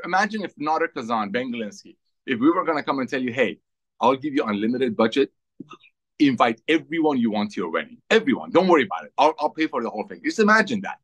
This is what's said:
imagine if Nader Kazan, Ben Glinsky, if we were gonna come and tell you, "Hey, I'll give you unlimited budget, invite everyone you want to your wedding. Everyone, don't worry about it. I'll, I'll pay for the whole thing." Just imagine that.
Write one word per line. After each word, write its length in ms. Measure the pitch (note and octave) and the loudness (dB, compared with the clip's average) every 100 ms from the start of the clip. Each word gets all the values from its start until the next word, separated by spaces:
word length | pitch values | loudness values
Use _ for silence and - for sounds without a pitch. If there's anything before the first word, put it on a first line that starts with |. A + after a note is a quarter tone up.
imagine 380 | F3 F#3 G#3 G#3+ | -2 0 0 -4
if 140 | F3 - | -8 -6
Nader 360 | D3 D#3 E3 | -4 -2 -2
Kazan, 380 | D3 A2+ A2+ G2+ | -4 -4 -4 -2
Ben 220 | A#2 B2+ | -4 -6
Glinsky, 420 | A#2+ G#2 F#2+ - - _ _ - | -6 -10 -12 -20 -20 _ _ -6
if 140 | A#2 | 0
we 100 | C#4 | 2
were 140 | F3+ | 2
gonna 180 | E3 D3+ | 0 -2
come 160 | C#3+ C#3 | -2 -4
and 100 | B2 | -4
tell 140 | C3+ | -4
you, 100 | B2+ | -2
"Hey, 280 | B2 G#2+ D#2 _ _ _ - | 0 0 -2 _ _ _ -2
I'll 160 | A#2 C3+ | 0 0
give 180 | D3 | -2
you 80 | C#3 | -2
unlimited 540 | A2+ G2+ A2 B2 B2+ G#2 | -2 -2 -2 0 -2 0
budget, 360 | A2+ C#3 - _ _ - - - _ _ _ - | 0 2 -2 _ _ -20 -20 -20 _ _ _ 0
invite 420 | C#3+ A#2+ B2 A#2 - | 2 4 2 0 0
everyone 520 | D#3+ C#3 E3 D3+ C3 | -2 0 -2 0 2
you 120 | A#2 | 0
want 220 | G#2 G#2 | 0 -2
to 80 | G2+ | -4
your 100 | F2 | -4
wedding. 280 | D#2+ D2+ - - | -4 -6 -10 0
Everyone, 400 | A3 C#3 F#2 D#2+ | 2 2 -2 0
don't 160 | E3 F#3 | 2 6
worry 160 | D#3+ | 4
about 220 | G2+ E2 | 2 -4
it. 80 | D2 - | -6 2
I'll, 180 | D3 D#3 | 2 2
I'll 120 | D3+ | -4
pay 180 | - D#3 | -2 -4
for 120 | C3+ | -2
the 60 | A2+ | -4
whole 180 | G#2+ - | -6 -10
thing." 120 | F#2 | -8
Just 160 | D3 A3+ | -4 0
imagine 400 | G#3 A3 G#3+ G#2+ | 4 4 2 -4
that. 180 | F#2+ - | -6 -12